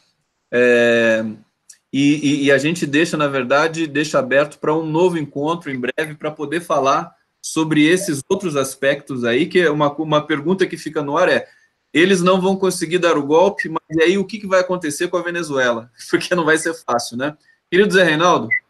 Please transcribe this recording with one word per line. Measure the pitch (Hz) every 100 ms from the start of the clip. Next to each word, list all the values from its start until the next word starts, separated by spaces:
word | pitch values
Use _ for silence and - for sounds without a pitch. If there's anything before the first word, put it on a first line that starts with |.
| _ _ _ _ _
É, | 120 123 120 120 117 113 110 113 107 _ _ - - _
e, | 135 143 151 143 139
e, | 139
e |
a | 135
gente | 151 170
deixa, | 151 143 170 156
na | 143
verdade, | 135 120 139 165 160 160
deixa | 139 151 147
aberto | 123 135 147 -
pra | 151
um | 160
novo | 160 156 180 170
encontro | 143 139 151 175 151
em | 127
breve, | 123 - 156 151
pra | 151
poder | 151 147 165
falar | 170 151 135 151 170 _ _ _
sobre | - 160 160 151 151
esses | 180 180 139 -
outros | 190 180 143
aspectos | 135 - 139 143 - 127
aí, | 117 123 170
que | 180
é | 165
uma, | 151 143
uma | 147 156 151 151
pergunta | 151 156 190 180
que | 156
fica | 156 156
no | 143 156
ar | 175
é, | 123 - _ _ _ _
eles | 143 185 190
não | 180 190
vão | 190 190
conseguir | 190 180 156 175
dar | 170 151
o |
golpe, | 139 160 196 - 175
mas | 160 -
e | 160
aí | 165 202
o |
que | 190 214
que | 196
vai | 185
acontecer | 180 175 156 147 180
com | 180
a |
Venezuela? | 175 175 156 135 123 113 120 _
<laughs> | -
Porque | 170 -
não | 175
vai | 151 156
ser | 165
fácil, | 165 - 117 - 120
né? | 143 151 _ _ _
Querido | 175 208
Zé | 185
Reinaldo | 165 156 180 147 113 -